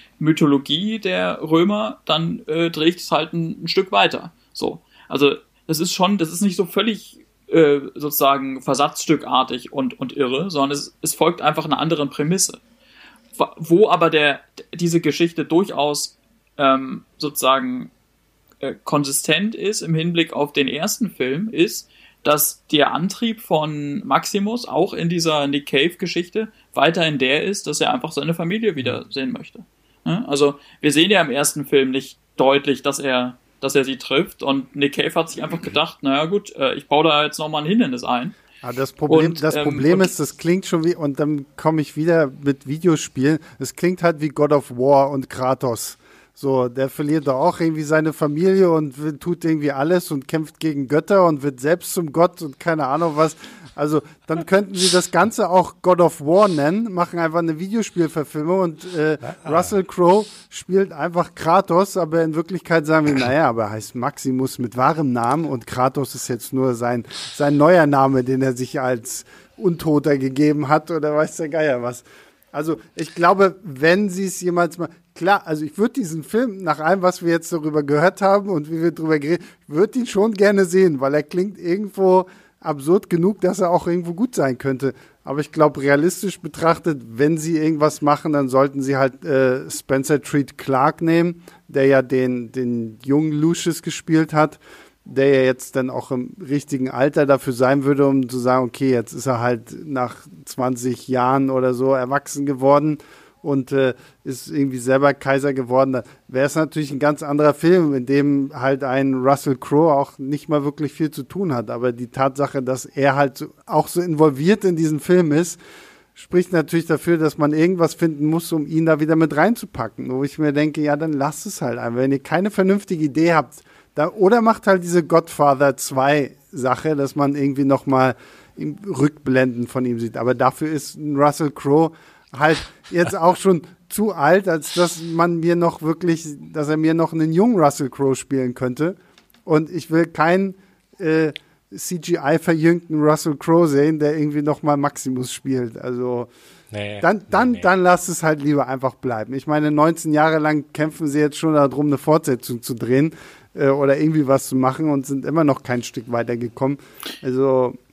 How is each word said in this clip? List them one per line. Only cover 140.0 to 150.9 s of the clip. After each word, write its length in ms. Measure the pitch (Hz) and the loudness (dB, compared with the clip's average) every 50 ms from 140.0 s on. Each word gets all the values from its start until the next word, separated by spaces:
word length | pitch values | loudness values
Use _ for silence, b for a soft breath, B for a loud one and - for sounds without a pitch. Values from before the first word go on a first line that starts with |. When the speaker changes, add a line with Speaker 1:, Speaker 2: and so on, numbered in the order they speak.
| 170 | 0
Speaker 2:
keinen, 500 | 165 165 - 151 165 175 190 196 196 185 b b b b b b _ _ - | 0 0 0 2 2 2 2 0 -2 -6 b b b b b b _ _ -6
äh, 340 | 196 160 160 160 160 151 139 b b b b b b _ - | -2 0 0 2 0 0 -2 b b b b b b _ -16
C-G-I-verjüngten 1300 | 180 - - 180 175 - - 170 165 147 135 156 165 - - 165 160 151 165 170 175 175 - 160 151 | -14 -10 -8 -8 -8 -4 -4 -4 -2 0 2 0 2 2 0 0 2 4 4 2 2 0 -4 -2 2
Russell 360 | 147 151 151 151 - 170 151 | 4 4 2 2 0 -2 -4
Crowe 320 | 135 - - 165 170 175 160 | -2 0 2 4 4 4 4
sehen, 320 | 139 139 143 156 160 151 | 4 4 4 4 2 2
der 180 | 147 147 156 160 | 0 0 0 0
irgendwie 240 | 147 151 147 151 147 | -2 -2 -2 -2 0
noch 220 | 151 147 - - | -2 -2 -2 0
mal 120 | 151 147 | 0 0
Maximus 560 | 143 139 147 - - - 131 131 127 127 123 - | 0 0 -2 -4 -6 -6 -6 -4 -4 -6 -8 -10
spielt. 460 | - - 135 135 127 123 117 117 - | -10 -6 -4 -2 -2 -2 -4 -8 -8
Also 480 | - 127 123 123 123 123 123 120 123 117 b b b b b b b b 107 | -8 -8 -6 -4 -4 -4 -4 -4 -6 -8 b b b b b b b b -10
Speaker 3:
Nee, 260 | 104 104 101 104 104 | -10 -8 -8 -6 -2
Speaker 2:
dann, 220 | - 165 208 208 - - | 0 0 0 0 -2 -2
dann, 220 | - 190 240 254 240 | 0 2 2 2 0
Speaker 3:
nee, 40 | 214 | 2
nee. 40 | - | 2
Speaker 2:
dann 200 | 185 185 190 180 | 2 2 4 6
lasst 240 | 180 175 170 - - | 4 4 4 2 -2
es 160 | 170 - - | -6 -2 0
halt 180 | 160 156 151 139 | 0 0 0 0
lieber 240 | 147 147 143 131 | 0 0 0 0
einfach 300 | 123 131 131 131 131 - | -2 -2 -4 -4 -4 -4
bleiben. 380 | _ - 131 120 110 110 113 131 | _ -6 -6 -4 -4 -6 -6 -8
Ich 120 | 135 - | -8 -4
meine, 240 | - 151 151 151 151 | -2 0 0 0 2
neunzehn 420 | 151 147 151 160 170 160 - 160 151 | 2 4 4 2 2 0 -2 0 2
Jahre 280 | 151 151 160 160 160 | 2 4 4 2 2
lang 240 | 151 151 151 151 143 - - | 2 0 0 -2 -2 -6 -4
kämpfen 340 | - 151 156 | -4 -4 -4